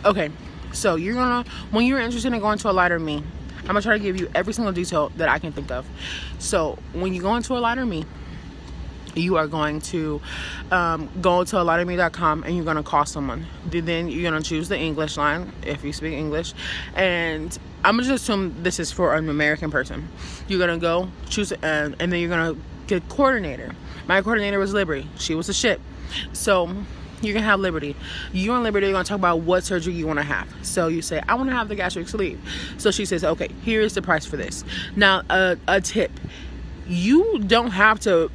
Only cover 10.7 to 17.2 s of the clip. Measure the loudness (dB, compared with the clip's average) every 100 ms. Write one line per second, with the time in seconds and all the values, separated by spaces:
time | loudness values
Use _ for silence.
10.7 | 2 4 0 -4 0 4 4 4 2 4
11.7 | 4 2 2 2 4 2 2 0 -2 0
12.7 | 0 2 2 2 0 -4 -4 -6 -8 -4
13.7 | -2 0 0 0 -2 0 0 0 -2 -2
14.7 | -2 -2 0 -2 2 2 2 -4 -8 -6
15.7 | -6 -6 -6 -6 -4 -2 -2 -4 -8 -8
16.7 | -8 -6 0 2 2